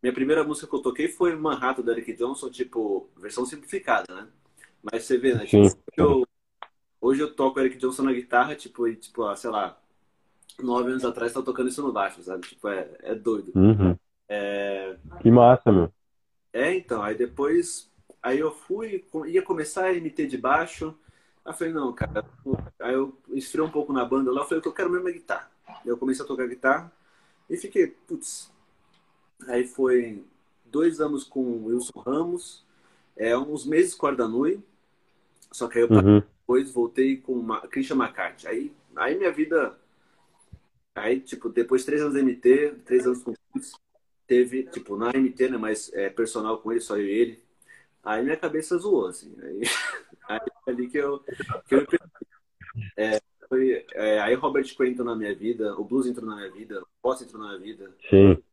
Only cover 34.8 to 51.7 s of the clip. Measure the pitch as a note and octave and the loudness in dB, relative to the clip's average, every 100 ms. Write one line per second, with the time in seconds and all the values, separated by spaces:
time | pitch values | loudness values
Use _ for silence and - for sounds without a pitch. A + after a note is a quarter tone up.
34.8 | _ _ _ _ _ _ _ - A#2 A#2 | _ _ _ _ _ _ _ -8 -4 2
35.8 | A#2 A2 F#2+ G#2 G2+ _ - B2+ C#3 B2 | 6 6 8 6 4 _ 0 0 0 -2
36.8 | A#2 - C3+ C3+ - B2+ A2 A2 - C3+ | -2 0 0 0 -4 -6 -4 -6 -6 -6
37.8 | C3 C#3 A2 - F2 - E2+ A2+ D3 - | -2 -2 -2 -4 -10 -10 -8 -6 -8 -14
38.8 | _ - A2+ F3+ F#3+ D3 D#3 E3 A#2+ - | _ -6 -2 0 -2 0 0 0 0 -6
39.8 | _ _ _ _ _ _ _ - _ _ | _ _ _ _ _ _ _ -20 _ _
40.8 | _ - G#2+ C3 - B2 A#2 A#2+ A#2 C3 | _ -8 -2 -2 -2 -8 -4 -2 2 0
41.8 | C3 D3 D3+ C#3 C3+ A#2+ B2 C3+ D3 C#3+ | 2 -2 0 2 2 2 6 6 4 -4
42.8 | - B2 B2+ B2 - A2 _ - - - | 2 2 2 -2 -6 -12 _ -10 -10 -20
43.8 | _ _ _ _ _ B2 B2 B2+ C3 - | _ _ _ _ _ 4 4 0 -6 -10
44.8 | G2+ G2+ A#2 C3 C3 - C3 B2 A2 G#2+ | -10 -4 -2 2 0 2 0 0 -4 -4
45.8 | - - G2 - A2+ A2+ A2 A2+ G#2+ A#2 | -6 -4 -4 -2 -4 -2 -4 -4 -2 -4
46.8 | A#2 G#2 G2+ G#2+ A#2 A2+ _ _ _ - | -2 -4 0 0 0 -2 _ _ _ -20
47.8 | _ _ G#2 G#2+ C3 D#3+ E3 D3+ D#3 F3 | _ _ -6 -2 -2 -2 -2 -4 -2 -2
48.8 | G3 E3+ A2 - - - C#2 F#2 A#2 - | 2 0 0 -8 -18 -18 -12 -6 -4 -4
49.8 | - - - - - - - - - B2 | -6 -10 -14 -20 -10 -8 -8 -10 -8 -6
50.8 | B2 - C#3+ C#3+ - B2 - - - | -4 -2 -2 -4 -8 -12 -8 -8 2